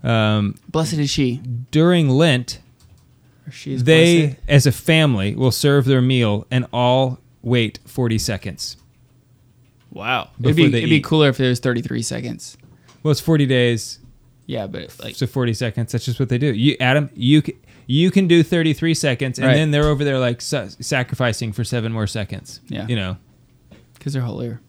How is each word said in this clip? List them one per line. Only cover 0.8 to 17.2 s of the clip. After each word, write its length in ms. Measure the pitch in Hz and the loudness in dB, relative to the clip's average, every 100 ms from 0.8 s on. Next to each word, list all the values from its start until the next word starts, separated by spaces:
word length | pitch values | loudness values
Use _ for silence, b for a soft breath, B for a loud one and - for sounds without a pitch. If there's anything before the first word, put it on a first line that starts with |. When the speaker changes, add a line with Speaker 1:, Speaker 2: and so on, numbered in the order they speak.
| 160 160 | -4 -2
Speaker 2:
is 100 | 143 | -2
she. 280 | - 131 123 127 120 123 | 0 -2 -2 -8 -10 -4
Speaker 1:
during 360 | 151 170 180 151 | 2 4 4 4
Lent, 500 | 131 165 127 123 - _ _ _ _ _ _ _ _ - | 4 4 2 -2 -14 _ _ _ _ _ _ _ _ -20
Speaker 2:
Or 40 | |
she 220 | - - | -16 -8
is 100 | 135 | -2
Speaker 1:
they, 440 | 123 160 170 170 147 | 4 6 6 4 2
Speaker 2:
blessed. 120 | 131 - | -2 2
Speaker 1:
as 200 | 143 135 | 4 4
a 40 | |
family, 640 | - - 160 156 113 98 107 | 0 2 4 4 2 -2 0
will 160 | 131 | 0
serve 340 | 110 143 143 127 | 0 2 2 4
their 160 | 135 | 2
meal 440 | 127 127 113 104 - | 2 2 2 -2 -2
and 160 | 127 123 | -4 -2
all 460 | 117 123 127 131 127 _ _ | -2 2 2 0 -4 _ _
wait 380 | 120 123 110 - - | -2 0 0 -4 -14
forty 340 | - 123 110 | -4 -2 0
seconds. 580 | - 101 101 85 - - _ _ _ _ _ _ _ _ _ _ _ | -2 -6 -8 -12 -14 -14 _ _ _ _ _ _ _ _ _ _ _
Speaker 2:
Wow. 380 | - 107 127 - - | -12 -4 -4 -6 -4
Speaker 1:
Before 120 | 123 | 0
Speaker 2:
It'd 40 | 156 | 4
be, 100 | 156 | 4
Speaker 1:
they 100 | 120 | 2
Speaker 2:
it'd 100 | 151 | 2
be 60 | 156 | 0
Speaker 1:
eat. 60 | |
Speaker 2:
cooler 260 | - 156 147 | 2 2 2
if 80 | 127 | 2
there 120 | 131 | 0
was 100 | 123 | 0
thirty-three 420 | 131 120 - 120 | -2 -4 -4 -6
seconds. 560 | 117 120 120 113 - - _ b b b | -6 -8 -8 -12 -16 -20 _ b b b
Speaker 1:
Well, 80 | 156 | -2
it's 100 | 143 | -2
forty 240 | - 160 139 | 2 2 4
days. 540 | 127 123 113 - - - - _ _ - | 2 2 0 -6 -16 -20 -20 _ _ -12
Speaker 2:
Yeah, 220 | 135 98 | -10 -8
but, 280 | - 85 - | -10 -14 -16
like, 120 | 113 - | -16 -6
Speaker 1:
So 120 | 127 | -6
forty 260 | - 123 | -2 -2
seconds. 380 | 110 120 113 117 | -2 -4 -4 -4
That's 140 | 120 - | -4 -6
just 140 | 120 | -4
what 100 | 131 | -2
they 80 | 123 | 0
do. 160 | 147 | 0
You, 220 | 107 131 - | 0 0 2
Adam, 300 | 127 143 143 | 2 2 0
you 260 | - | -4